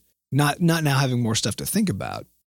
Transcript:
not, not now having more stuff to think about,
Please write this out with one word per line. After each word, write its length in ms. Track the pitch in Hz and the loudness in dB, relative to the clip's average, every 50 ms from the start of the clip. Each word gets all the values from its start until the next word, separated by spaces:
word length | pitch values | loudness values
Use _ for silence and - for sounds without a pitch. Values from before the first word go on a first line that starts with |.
| _ _ _ _ _ _ | _ _ _ _ _ _
not, 300 | - 135 147 147 143 - | 0 2 2 2 2 2
not 240 | 175 165 165 165 156 | 2 2 2 2 2
now 140 | 147 135 135 | 2 2 2
having 240 | 143 131 127 120 120 | 2 2 0 0 0
more 120 | 113 110 | 0 0
stuff 220 | 110 - - - | 0 -2 -2 -4
to 100 | - 69 | -4 -6
think 220 | - - 196 226 180 | -4 -2 0 0 0
about, 380 | 107 95 64 53 50 - - - _ _ _ | -2 -4 -6 -8 -8 -10 -12 -14 _ _ _